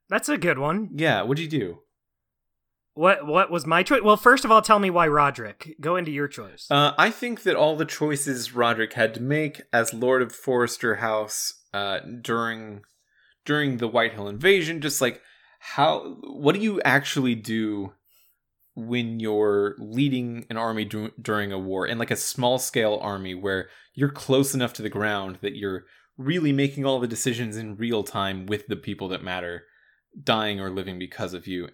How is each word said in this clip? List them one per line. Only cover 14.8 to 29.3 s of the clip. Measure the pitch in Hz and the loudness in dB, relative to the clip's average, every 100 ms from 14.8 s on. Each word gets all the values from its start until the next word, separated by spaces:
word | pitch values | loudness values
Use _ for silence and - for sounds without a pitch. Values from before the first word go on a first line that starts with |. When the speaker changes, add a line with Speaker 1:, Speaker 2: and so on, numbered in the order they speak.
| 147 - | -4 0
Speaker 2:
like, | 123 - _ _ _ _ | 0 -2 _ _ _ _
how, | - - 151 151 - - | -8 2 2 2 -4 -14
what | - - 143 190 | -14 0 2 4
do | |
you | 220 196 | 2 0
actually | 131 135 139 - 127 117 | 2 2 2 -2 0 0
do | 107 113 107 104 98 - _ _ _ _ _ _ _ - | -2 -2 -2 -4 -8 -12 _ _ _ _ _ _ _ -12
when | 113 120 117 113 | -4 -2 -2 -4
you're | 110 104 107 101 101 107 | -2 2 4 4 2 -2
leading | 107 113 143 127 120 117 113 | -6 0 0 0 -4 -8 -10
an | 113 | -4
army | 113 110 | -2 -2
du-, | 104 107 107 - | -4 -6 -8 -10
during | 113 107 101 | -2 -2 -2
a | 95 | -4
war, | 95 95 87 | -4 -4 -4
in, | 117 | -4
like, | 117 | -4
a | 117 | -4
small | - - 123 127 | -4 -2 0 0
scale | - 127 107 104 | 0 0 2 0
army | 104 98 95 90 | -4 -6 -8 -6
where | 98 95 - - _ | -2 -2 -4 -12 _
you're | - 143 | -2 -2
close | 139 - 135 139 139 | -2 2 2 4 0
enough | 123 | -2
to | - | -4
the | 107 | -6
ground | 101 107 104 95 90 | -2 0 -2 -4 -6
that | 101 107 | -8 -4
you're | 101 92 - _ _ - | -4 -6 -10 _ _ -10
really | 135 180 151 | -2 0 2
making | 139 139 139 | 2 0 0
all | 135 131 | 0 0
the | 120 | -2
decisions | 110 135 117 120 107 | -2 -2 -2 -4 -6
in | 113 101 | -10 -6
real | 117 113 | -2 -2
time | 101 107 98 95 92 | -2 -2 -2 -4 -4
with | 104 - | -6 -4
the | 104 | -8
people | - 98 95 | -6 -8 -6
that | 92 | -6
matter | 90 | -6